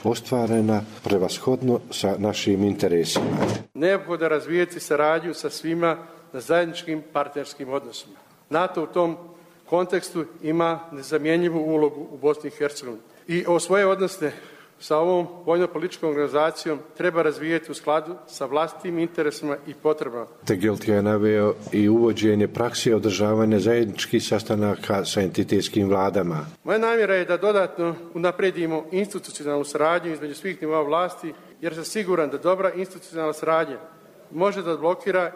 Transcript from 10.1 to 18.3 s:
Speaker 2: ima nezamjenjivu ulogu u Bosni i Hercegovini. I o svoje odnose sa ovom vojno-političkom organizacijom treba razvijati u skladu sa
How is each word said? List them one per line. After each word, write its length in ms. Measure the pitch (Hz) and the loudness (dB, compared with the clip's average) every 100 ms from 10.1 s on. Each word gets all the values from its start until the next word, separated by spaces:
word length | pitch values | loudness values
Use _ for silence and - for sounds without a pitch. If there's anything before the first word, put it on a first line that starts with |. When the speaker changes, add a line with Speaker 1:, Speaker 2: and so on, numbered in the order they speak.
| 175 143 - | -6 -8 -6
Speaker 2:
ima 360 | 156 165 170 160 - | -2 2 2 0 -8
nezamjenjivu 680 | 139 135 151 151 165 175 165 | -14 -2 0 2 2 2 0
ulogu 480 | 156 156 147 143 - | 0 2 2 0 -12
u 60 | 139 | 0
Bosni 320 | 143 151 143 | 0 0 -4
i 80 | - | -4
Hercegovini. 440 | 147 - 127 110 - - - | -6 -4 -12 -14 -16 -20 -4
I 160 | 170 170 | -4 2
o 120 | 170 | 2
svoje 260 | - 196 190 | 4 4 4
odnose 460 | 190 185 - 147 - - - - _ | 2 0 -2 -6 -6 -18 -20 -20 _
sa 180 | - 151 | -2 2
ovom 300 | 175 180 170 - 151 | 4 2 0 -6 0
vojno-političkom 640 | 175 175 160 175 - 160 | 2 2 -2 -6 -4 -2
organizacijom 680 | 143 143 143 160 165 170 143 - - | 0 0 2 0 0 -6 -6 -8 -2
treba 240 | 175 165 | 0 2
razvijati 500 | 156 139 156 165 160 | 0 0 -2 -2 -4
u 20 | |
skladu 420 | 143 151 156 156 180 | -6 0 0 0 -14
sa 180 | - | -14